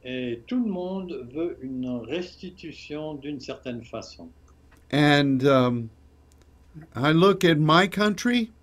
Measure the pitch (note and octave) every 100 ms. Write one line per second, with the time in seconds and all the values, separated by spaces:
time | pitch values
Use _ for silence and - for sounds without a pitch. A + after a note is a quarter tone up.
0 | B2+ B2+ B2+ A#2+ - B3+ A#3 F#3 F3+ F#3+
1 | F3+ D3 A#2+ C3+ E3+ - C3 B2+ B2+ B2
2 | A2+ D#3+ F3+ - F#3 - E3 C#3+ - D3+
3 | D#3 D3+ C#3 D3 - B2+ C3 A#2+ A2+ A2+
4 | G#2+ - E2+ _ _ _ _ _ _ C#3+
5 | D3 C#3+ C#3+ C3+ C3+ C3+ B2 A#2+ A#2 -
6 | _ _ _ _ _ _ _ - - -
7 | C#3 D#3+ F#3+ F#3+ F3+ D#3 D3+ D#3+ G3 G3
8 | G#3 G#3 B3 B3 A3+ -